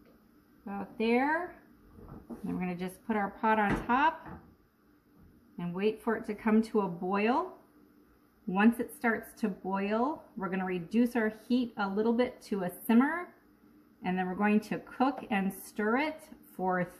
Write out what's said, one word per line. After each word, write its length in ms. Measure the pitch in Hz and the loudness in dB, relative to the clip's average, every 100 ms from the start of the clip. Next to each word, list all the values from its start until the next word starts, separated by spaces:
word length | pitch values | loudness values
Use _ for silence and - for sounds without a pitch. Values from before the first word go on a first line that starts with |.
| - _ _ _ _ _ - | -20 _ _ _ _ _ -12
About 320 | 202 196 - | -10 -10 -2
there. 580 | 220 240 277 320 359 - - - - - - - - | 2 4 4 0 -2 -10 -20 -20 -20 -20 -18 -18 -14
And 80 | 233 | -10
then 100 | 185 175 | -6 -4
we're 60 | |
gonna 140 | 180 175 | -4 -6
just 300 | 185 - - | -8 -10 -4
put 80 | 208 | -2
our 160 | 196 | -2
pot 260 | - 220 214 | 0 2 2
on 260 | 202 - - | 2 0 0
top 420 | 247 311 320 - - - - _ _ _ _ _ _ - - _ - | 2 2 0 -10 -16 -18 -20 _ _ _ _ _ _ -20 -20 _ -8
and 140 | 175 | -6
wait 300 | 175 214 214 | 0 0 0
for 120 | - 214 | -2 -2
it 80 | - | -4
to 80 | 208 | -2
come 260 | 220 220 | 4 4
to 200 | 220 214 | 4 0
a 60 | 190 | 0
boil. 680 | 170 180 196 214 277 370 - - _ _ _ _ _ _ _ - | -4 -2 0 2 2 -2 -10 -20 _ _ _ _ _ _ _ -4
Once 340 | 185 220 233 | 4 4 4
it 140 | 233 | -4
starts 400 | - 233 220 - - | -2 -2 -2 -4 -4
to 80 | 208 | -4
boil, 760 | 185 185 196 202 220 262 311 - - | -2 -4 -2 0 0 0 -2 -10 -8
we're 120 | 185 | -6
gonna 140 | 185 | -4
reduce 520 | 185 180 165 220 240 240 | -2 -4 -2 2 2 2
our 180 | 214 214 - | -2 -2 -2
heat 260 | 247 233 - | 0 0 -4
a 120 | 196 | -2
little 240 | 196 220 | 0 2
bit 260 | 233 247 - | 2 0 -2
to 180 | - 202 | -6 -4
a 80 | 180 - - | -4 -6 4
simmer, 440 | 226 277 339 349 - _ _ - - _ _ | 6 6 0 -8 -16 _ _ -20 -20 _ _
and 120 | 185 185 | -4 -2
then 120 | 185 | -2
we're 80 | 180 | 0
going 240 | 208 214 | 2 2
to 180 | - 170 | 2 -6
cook 480 | - - 262 - - | -8 0 0 0 -4
and 200 | 196 190 | -2 -2
stir 460 | - - - 214 247 | -4 -10 -4 0 0
it 320 | 311 208 - - - - | 0 -6 -14 -20 -18 -4
for 280 | 185 180 175 - | -2 0 -2 -8